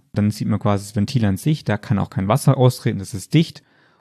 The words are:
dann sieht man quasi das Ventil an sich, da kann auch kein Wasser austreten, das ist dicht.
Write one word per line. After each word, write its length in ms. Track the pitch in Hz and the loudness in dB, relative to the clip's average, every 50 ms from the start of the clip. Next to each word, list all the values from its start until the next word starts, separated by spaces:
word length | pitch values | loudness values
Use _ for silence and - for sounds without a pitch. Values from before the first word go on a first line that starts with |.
| _ _ - | _ _ -4
dann 180 | 117 104 107 | -2 0 0
sieht 160 | 107 - - - | 0 -2 -2 -2
man 100 | 110 98 | -2 -2
quasi 260 | - 104 101 98 101 | 0 0 -2 -2 -4
das 100 | - - | -6 -4
Ventil 280 | 110 101 - - 120 113 | -2 -2 0 0 0 0
an 140 | 101 98 - | 0 0 0
sich, 260 | - 151 156 143 - | 0 -2 -2 -2 -2
da 140 | - 107 101 | -4 -4 -4
kann 220 | - - 113 98 | -2 -2 0 0
auch 100 | - - | -2 -2
kein 180 | - - 95 98 | -4 -4 0 0
Wasser 300 | 110 139 - - 135 135 | 0 2 4 2 4 6
austreten, 420 | 127 127 - - - 123 104 101 | 4 4 2 2 -2 -4 -4 -4
das 140 | 95 - - | -6 -8 -10
ist 200 | 95 - - - | -12 -6 0 2
dicht. 300 | 151 165 - - - _ _ _ _ _ _ _ _ | 2 2 2 -2 -20 _ _ _ _ _ _ _ _